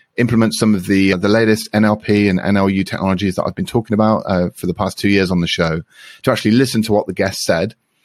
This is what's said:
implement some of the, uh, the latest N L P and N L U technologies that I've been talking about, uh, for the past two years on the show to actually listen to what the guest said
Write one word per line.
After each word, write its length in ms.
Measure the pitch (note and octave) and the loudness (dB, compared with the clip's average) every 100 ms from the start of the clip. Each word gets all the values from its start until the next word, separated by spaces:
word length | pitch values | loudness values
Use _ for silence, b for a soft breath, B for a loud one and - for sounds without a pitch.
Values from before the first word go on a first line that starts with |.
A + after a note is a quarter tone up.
| b - | b -4
implement 360 | A#2+ A#2 A2 A3 | 0 2 0 2
some 200 | A2 G2+ | 2 2
of 120 | F#2+ | 2
the, 260 | G2 F#2+ | 2 2
uh, 40 | F#2+ | 2
the 120 | G2 | 2
latest 400 | A2 A2 G#2+ - | 2 2 0 -2
N 140 | G#2+ G#2+ | 0 2
L 100 | G#2+ | 0
P 320 | - G#2 G#2 | 0 2 2
and 120 | F#2 | 0
N 180 | - G2+ | 0 0
L 120 | G2 | 0
U 140 | G2 | 0
technologies 520 | F#2 - F#2+ F#2 G2 F2 | -4 -4 -2 -2 -2 -2
that 80 | |
I've 120 | - F#2 | -4 -6
been 100 | F#2+ | -4
talking 280 | B2 A2 | -4 -2
about, 300 | G#2+ G#2+ G#2+ - | 0 2 0 0
uh, 240 | F#2 F2+ | -2 -2
for 180 | - F2+ | -4 -6
the 60 | |
past 260 | F2 F#2+ - | -4 -4 -2
two 100 | G2+ | 0
years 220 | G2 F#2 | 2 2
on 80 | F2 | 0
the 80 | E2+ | -2
show 340 | - E2 D#2+ B B B B | -2 -2 -2 B B B B
to 80 | - | -2
actually 200 | A#2 G#2+ | 0 2
listen 300 | A#2 C3 A#2 | 2 2 0
to 100 | G#2+ | 0
what 140 | G#2 - | 0 0
the 60 | |
guest 300 | F#2 F#2+ - | -2 -4 -4
said 320 | - E2+ G2+ - _ b | -2 -2 -2 -6 _ b